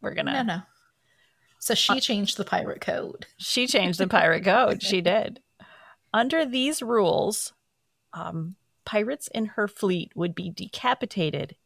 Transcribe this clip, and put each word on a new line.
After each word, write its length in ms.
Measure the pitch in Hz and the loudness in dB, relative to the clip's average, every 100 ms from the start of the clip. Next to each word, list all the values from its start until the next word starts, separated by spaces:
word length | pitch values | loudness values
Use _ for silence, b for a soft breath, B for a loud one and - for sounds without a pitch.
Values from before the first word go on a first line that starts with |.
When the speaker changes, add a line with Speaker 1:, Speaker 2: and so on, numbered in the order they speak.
Speaker 1:
"We're 140 | - | -6
gonna" 180 | 170 - | -4 -2
Speaker 2:
No, 100 | 269 | 0
no. 200 | 233 175 - _ _ _ _ _ _ _ _ _ | -2 -4 -8 _ _ _ _ _ _ _ _ _
So 140 | - | -2
she 200 | 220 - | 2 2
Speaker 1:
Uh, 60 | 262 | 2
Speaker 2:
changed 360 | - 208 202 - | 2 0 0 -2
the 80 | |
pirate 360 | 190 180 - - | -2 -2 -2 -6
code. 460 | - 85 - - - - | -4 -4 -4 -10 -18 -12
Speaker 1:
She 300 | - 254 254 | -4 0 2
changed 320 | 165 180 175 | 2 2 0
the 80 | 185 | 2
pirate 360 | 196 165 165 | 4 4 4
code. 380 | 185 220 240 - | 4 4 4 2
Speaker 2:
<laughs> 60 | - | 0
Speaker 1:
She 120 | 185 | 0
did. 400 | 175 214 - - _ _ B B B B _ | 2 2 0 -8 _ _ B B B B _
Under 320 | 214 254 330 285 | 0 2 2 0
these 340 | 254 269 302 | 0 0 -2
rules, 680 | 226 233 180 170 - 214 - - _ _ _ _ _ | 0 4 4 4 2 -2 -6 -12 _ _ _ _ _
um, 420 | - 170 165 165 190 _ _ - | -12 -8 -6 -8 -12 _ _ -4
pirates 420 | 214 214 294 - | -2 -2 -4 -6
in 160 | 226 | -4
her 240 | 220 - 208 | -4 -2 -4
fleet 420 | - 196 180 - - | 0 0 0 -2 -4
would 180 | 175 | -4
be 140 | 165 175 | -4 -8
decapitated 1040 | - 185 - 247 254 240 196 160 143 - - | -10 -12 -4 -2 -2 -2 -2 -2 -2 -6 -8